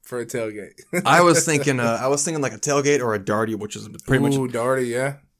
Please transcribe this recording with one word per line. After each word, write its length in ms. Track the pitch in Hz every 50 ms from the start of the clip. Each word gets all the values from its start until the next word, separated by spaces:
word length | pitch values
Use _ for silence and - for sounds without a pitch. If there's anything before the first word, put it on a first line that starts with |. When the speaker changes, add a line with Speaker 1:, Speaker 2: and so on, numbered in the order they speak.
| _
Speaker 1:
for 160 | - 127 120
a 60 | 117
tailgate. 480 | 113 - 120 113 107 104 104 95 - _ - - _
<laughs> 160 | - 175 196
Speaker 2:
I 160 | 117 143 170
was 220 | 175 175 165 165 156
thinking, 340 | 170 156 139 135 143 131 127
uh, 180 | 120 117 117 -
I 80 | 120
was 160 | 135 143 143 -
thinking, 180 | 180 160 151
like, 120 | 139 123 113
a 60 | -
tailgate 420 | - 147 143 143 139 143 143 135
or 120 | 123 117 107
a 40 | 101
darty, 360 | 95 104 104 107 113 113 110
which 200 | 101 104 104 -
is 140 | 107 104 101 - - -
pretty 160 | - 135 135 139
much 120 | 143 139
Speaker 1:
Ooh, 120 | 135 131
darty, 400 | 123 120 117 117 127 131 131 127 120
yeah. 260 | 117 123 131 143 143 - _ _ _